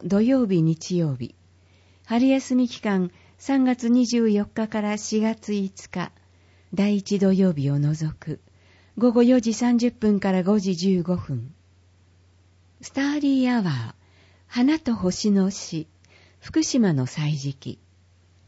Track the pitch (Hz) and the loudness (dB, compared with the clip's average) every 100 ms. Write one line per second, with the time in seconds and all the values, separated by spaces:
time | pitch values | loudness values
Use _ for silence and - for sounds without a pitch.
0 | 170 196 226 269 233 185 160 160 - 180 | 0 2 4 2 2 2 2 0 -2 -2
1 | 160 127 120 _ _ _ _ _ _ _ | -2 -4 -8 _ _ _ _ _ _ _
2 | - 233 262 269 - 254 247 - 214 190 | -4 0 2 2 0 0 0 -2 -2 -2
3 | 180 - _ _ - 269 254 247 233 240 | -2 -6 _ _ -2 0 2 0 2 2
4 | 240 233 226 202 208 - 220 220 208 208 | 2 2 2 2 -2 -4 -4 -4 -4 -4
5 | - 214 220 226 - 208 190 - - 180 | -4 -2 -2 -4 -4 -4 -4 -8 -14 -10
6 | 165 _ _ _ _ _ - 175 202 208 | -10 _ _ _ _ _ -12 -2 0 0
7 | 190 196 190 190 190 151 139 143 147 156 | -2 0 2 4 2 2 0 0 0 -2
8 | 156 - - 151 _ _ _ _ _ - | -4 -8 -12 -12 _ _ _ _ _ 0
9 | 240 240 240 254 226 220 240 240 240 - | 2 4 4 4 2 -2 0 2 0 0
10 | 214 202 196 185 180 214 190 170 185 185 | 0 0 0 0 2 0 0 -2 0 0
11 | 170 180 - 131 123 - _ _ _ _ | 0 -4 -4 -8 -8 -16 _ _ _ _
12 | _ _ _ _ _ _ _ _ - - | _ _ _ _ _ _ _ _ -12 -4
13 | 277 294 285 269 254 247 185 135 113 - | -2 0 0 2 2 2 0 -2 -6 -14
14 | _ _ _ _ _ 240 254 311 269 226 | _ _ _ _ _ 0 2 2 -2 -2
15 | 180 185 214 202 190 202 - 165 - _ | -2 -2 2 2 2 -2 -8 -8 -10 _
16 | _ _ _ _ - 320 320 269 208 147 | _ _ _ _ -6 -2 0 2 2 2
17 | 127 - 151 151 139 139 - - _ _ | -2 -4 -4 -4 -6 -10 -12 -16 _ _
18 | _ _ _ _ | _ _ _ _